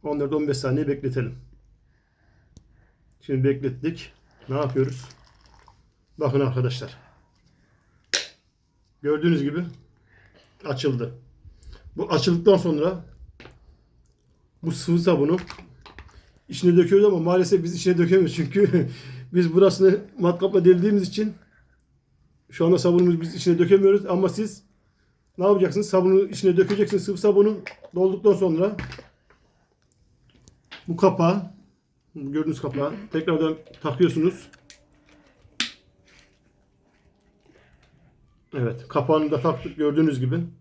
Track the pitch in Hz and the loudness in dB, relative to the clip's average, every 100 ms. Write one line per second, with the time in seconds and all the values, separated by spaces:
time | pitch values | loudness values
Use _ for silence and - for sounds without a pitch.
0 | 147 147 139 151 147 131 135 135 151 139 | -6 -4 -4 -2 -4 -4 -2 -2 -2 -4
1 | 135 127 127 - - _ _ _ _ _ | -4 -6 -6 -10 -20 _ _ _ _ _
2 | _ _ _ _ _ - _ _ _ _ | _ _ _ _ _ -20 _ _ _ _
3 | _ _ - 135 131 135 135 131 156 170 | _ _ -6 -2 0 0 -4 -6 -8 -8
4 | - _ _ _ - 135 143 131 131 - | -16 _ _ _ -10 -6 -4 -2 -4 -4
5 | - - _ _ _ _ _ _ _ _ | -16 -20 _ _ _ _ _ _ _ _
6 | _ - 147 139 131 123 123 - 117 - | _ -6 -2 0 -2 -2 -4 -6 -12 -18
7 | _ _ _ _ _ _ _ _ _ _ | _ _ _ _ _ _ _ _ _ _
8 | _ - - _ _ _ _ _ _ _ | _ -6 -6 _ _ _ _ _ _ _
9 | 143 151 170 151 139 156 170 - _ _ | -4 0 2 0 -2 -6 -8 -14 _ _
10 | _ _ _ _ _ _ 156 127 147 123 | _ _ _ _ _ _ -10 -4 -2 -4
11 | 117 - - _ - - - - - - | -6 -12 -20 _ -20 -20 -20 -20 -16 -10
12 | 202 156 - 170 180 190 175 147 165 185 | -2 0 2 2 4 4 2 0 -2 -4
13 | - - - _ - - _ _ _ _ | -12 -20 -20 _ -20 -20 _ _ _ _
14 | _ _ _ _ _ _ 160 - - 170 | _ _ _ _ _ _ -8 -6 0 0
15 | 170 156 143 180 - - - - - - | 2 2 2 0 -4 -18 -20 -20 -20 -20
16 | - - _ _ _ - 180 170 170 196 | -20 -20 _ _ _ 0 4 4 4 4
17 | 208 180 165 185 175 190 165 175 185 175 | 4 2 0 0 2 0 0 -4 -2 0
18 | 170 190 165 165 143 196 202 175 127 - | 2 2 2 -2 -4 0 2 2 -2 -8
19 | - - - 180 170 170 190 190 190 202 | -18 -18 -4 0 2 4 4 6 4 4
20 | - - 175 170 190 196 175 180 202 202 | -4 -2 -2 0 0 4 6 6 4 0
21 | 175 - 214 180 _ _ _ _ _ _ | -2 -4 -6 -8 _ _ _ _ _ _
22 | _ _ _ _ _ - 170 180 180 175 | _ _ _ _ _ -2 2 2 4 2
23 | 180 170 165 - 180 170 180 196 196 202 | 2 0 -4 -4 0 2 4 6 6 4
24 | 196 180 190 190 214 - _ _ _ _ | 0 -2 0 -2 -8 -8 _ _ _ _
25 | _ _ _ - 190 196 180 190 208 185 | _ _ _ -2 0 2 2 -2 0 0
26 | 180 190 196 - 190 175 190 202 208 202 | 4 2 0 -2 0 2 0 0 0 -2
27 | 185 185 208 196 208 214 - - - 175 | -4 -2 2 4 2 0 -12 -20 -10 -2
28 | 190 196 214 180 185 160 196 202 - - | -2 2 2 2 2 0 -2 -4 -12 -14
29 | - _ _ _ _ _ _ _ _ _ | -20 _ _ _ _ _ _ _ _ _
30 | _ _ _ _ _ _ _ - - 170 | _ _ _ _ _ _ _ -20 -10 2
31 | 190 - 170 196 175 - _ _ _ _ | 2 4 2 0 -4 -16 _ _ _ _
32 | _ 156 139 143 156 135 143 135 143 214 | _ -14 -6 -4 -4 -6 -6 -4 -6 -6
33 | - 160 160 156 156 156 - - 151 131 | -8 -6 -2 -2 -2 -4 -12 -10 -8 0
34 | 170 131 165 185 - - _ - _ _ | 0 2 -2 -2 -20 -20 _ -20 _ _
35 | _ _ _ _ _ _ - - _ _ | _ _ _ _ _ _ -20 -20 _ _
36 | _ _ _ _ _ _ _ _ _ _ | _ _ _ _ _ _ _ _ _ _
37 | _ _ _ _ _ _ _ _ _ _ | _ _ _ _ _ _ _ _ _ _
38 | _ _ _ _ _ 143 117 - - 151 | _ _ _ _ _ -6 -6 -6 -4 -4
39 | 131 156 151 147 156 165 - - 147 147 | 2 0 2 -2 -2 -4 -8 -2 -2 2
40 | 160 131 127 160 170 - | 2 0 -2 -4 -6 -14